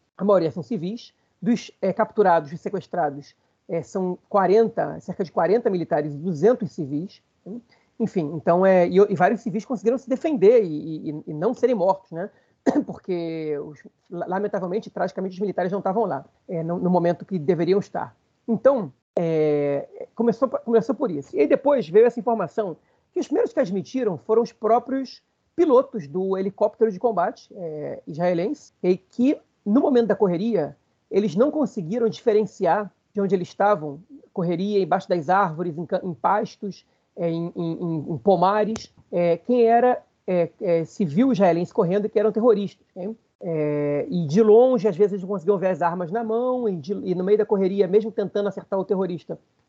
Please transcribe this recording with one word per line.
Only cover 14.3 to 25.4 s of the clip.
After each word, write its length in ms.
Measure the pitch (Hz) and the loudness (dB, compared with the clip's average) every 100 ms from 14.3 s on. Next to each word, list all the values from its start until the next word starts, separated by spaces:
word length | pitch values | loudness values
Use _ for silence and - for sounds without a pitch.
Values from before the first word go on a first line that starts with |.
| 185 202 202 180 202 - | -4 -4 -4 -4 -6 -8
tragicamente, 420 | - 185 - 190 | -6 -6 -4 -8
os 80 | 185 | -6
militares 320 | 202 180 180 | -6 -2 -2
não 60 | 196 | -2
estavam 260 | 190 196 | -2 -2
lá, 220 | 202 139 - _ - | -2 -4 -10 _ -10
é, 160 | 175 | -8
no, 160 | 165 175 | -4 -2
no 120 | 175 | 2
momento 340 | 180 170 170 | 2 2 -2
que 140 | - 190 | -4 -6
deveriam 420 | 143 170 170 196 | -2 0 2 0
estar. 340 | - 175 - _ _ _ - | -2 -8 -10 _ _ _ -4
Então, 460 | 214 262 269 156 _ _ - | 0 2 0 -4 _ _ -4
é, 880 | 165 160 156 147 143 139 - - - | -2 0 0 0 -2 -4 -6 -14 -16
começou, 320 | - 233 - 262 | -4 -2 0 -2
começou 460 | - - 226 - | -4 0 0 0
por 160 | 233 185 | -4 -4
isso. 240 | 147 139 | -4 -6
E 60 | - | 0
aí 60 | 285 | 2
depois 420 | 269 285 277 160 | 2 2 0 2
veio 180 | 190 233 | 4 4
essa 140 | 233 | 2
informação 560 | 214 220 170 - 202 151 _ _ _ | -4 -2 -2 -4 -6 -6 _ _ _
que 80 | 359 | -8
os 60 | - | -2
primeiros 240 | 339 494 | 0 0
que 100 | - | 0
admitiram 580 | 196 190 - 262 233 156 | -2 -2 -4 -2 -2 -4
foram 240 | - 220 | 0 2
os 100 | 233 | 0
próprios 680 | - 214 240 233 269 262 - _ _ | -2 2 2 2 -6 -6 -14 _ _